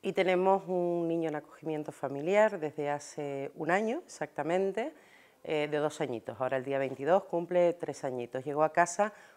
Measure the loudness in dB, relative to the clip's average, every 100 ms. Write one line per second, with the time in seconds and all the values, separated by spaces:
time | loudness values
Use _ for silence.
0 | -2 0 2 4 4 2 2 -2 0 0
1 | 0 0 0 -4 -8 -12 -6 -4 -6 -6
2 | -6 -4 2 4 4 2 -6 -4 -4 -4
3 | -6 -8 -6 -6 -8 -6 0 2 2 -4
4 | -8 -10 -8 -4 0 2 0 -2 -6 -10
5 | -20 -20 -20 _ -4 -2 0 0 -2 -2
6 | -4 -4 -8 -4 -2 0 0 -2 -2 -2
7 | 2 2 2 -4 0 4 4 2 -6 -6
8 | -4 -4 -4 -6 -4 2 4 4 2 2
9 | 0 -2 -20